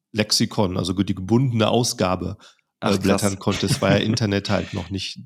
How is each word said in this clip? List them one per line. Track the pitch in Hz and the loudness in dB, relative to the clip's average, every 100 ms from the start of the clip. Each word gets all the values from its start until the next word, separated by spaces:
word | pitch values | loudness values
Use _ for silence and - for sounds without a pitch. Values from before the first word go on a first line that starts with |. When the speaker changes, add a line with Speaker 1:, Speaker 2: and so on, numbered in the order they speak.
| _ | _
Speaker 1:
Lexikon, | 107 104 - 113 - 92 92 | -2 0 0 0 0 0 0
also | 87 | -2
die | 92 101 | -2 -2
gebundene | 95 92 117 135 113 107 | -4 2 2 2 2 4
Ausgabe, | 113 123 - 92 92 90 98 - _ _ _ | 2 0 0 0 0 -4 -8 -16 _ _ _
äh, | 110 | -2
Speaker 2:
Ach, | |
krass. | 98 | 2
Speaker 1:
blättern | 95 98 104 95 | 2 2 2 0
konntest, | 104 95 98 - | -2 -2 -2 0
weil | 98 101 | 2 4
ja | |
Speaker 2:
<laughs> | 107 | 2
Speaker 1:
Internet | 113 110 98 - | 0 0 0 0
halt | 92 90 | -2 -2
noch | 95 85 | -8 -6
nicht | 95 - - | -8 -8 -12